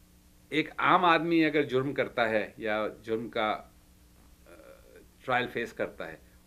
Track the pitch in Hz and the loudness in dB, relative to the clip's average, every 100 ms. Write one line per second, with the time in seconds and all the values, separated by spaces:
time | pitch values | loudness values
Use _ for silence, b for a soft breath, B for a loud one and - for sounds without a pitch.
0 | - - - - - 147 151 - 135 175 | -20 -20 -20 -20 -6 -4 -4 0 4 6
1 | 180 165 170 165 156 147 139 127 135 131 | 6 4 4 2 2 2 0 0 0 -2
2 | 120 - 113 110 95 - 110 107 107 - | -2 0 2 2 -2 -6 -4 -2 -4 -6
3 | 113 113 113 117 107 101 - - - - | -6 -6 -4 -2 -2 -2 -8 -20 -20 -20
4 | - - - - - - - - - - | -20 -20 -20 -20 -20 -20 -20 -20 -20 -20
5 | - _ - 123 120 117 117 - 101 - | -20 _ -2 0 0 -4 -6 -6 -6 -6
6 | 85 78 - b | -12 -14 -20 b